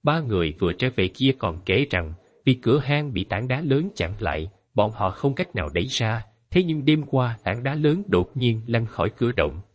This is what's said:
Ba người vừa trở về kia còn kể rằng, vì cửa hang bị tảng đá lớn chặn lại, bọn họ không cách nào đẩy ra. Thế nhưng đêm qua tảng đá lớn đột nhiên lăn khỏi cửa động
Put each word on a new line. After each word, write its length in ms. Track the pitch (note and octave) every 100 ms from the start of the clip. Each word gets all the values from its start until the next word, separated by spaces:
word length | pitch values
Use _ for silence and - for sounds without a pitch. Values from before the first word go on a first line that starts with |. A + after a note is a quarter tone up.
Ba 160 | C#3+ D#3+
người 340 | C#3 G2 E2 D#2+
vừa 140 | F2+
trở 160 | E2+ B2+ B2
về 120 | F#2
kia 240 | - C3 C3
còn 240 | G2+ E2+ -
kể 200 | F#2+ C#3+
rằng, 240 | F#2 D#2+ D#2+ _ _ -
vì 80 |
cửa 260 | B2 A#2 C#3+
hang 340 | C3+ C#3+ D3
bị 100 | G#2+
tảng 240 | F#2+ F#2 B2+
đá 140 | B2+
lớn 280 | D#3+ C3+ F#3 -
chặn 180 | E2+ G2+
lại, 300 | F#2+ D#2+ E2+ _ _
bọn 180 | - G#2+
họ 180 | G#2+ G2
không 260 | F#2 C#3 C3+
cách 200 | F#3 -
nào 140 | D2+
đẩy 120 | D#2 A#2
ra. 380 | - A2+ A2+ - _ _
Thế 120 | F#3
nhưng 220 | F3+ D#3 C#3
đêm 180 | D#3
qua 340 | C#3 C3+ B2 A#2
tảng 200 | - A2
đá 120 | C3 D3
lớn 280 | D3+ E3+ G3+
đột 300 | F3+ F3+ C3
nhiên 240 | B2 A2 A#2
lăn 180 | A2+ A2+
khỏi 240 | - E2+ -
cửa 140 | A#2+ B2
động 240 | D2 D2+ -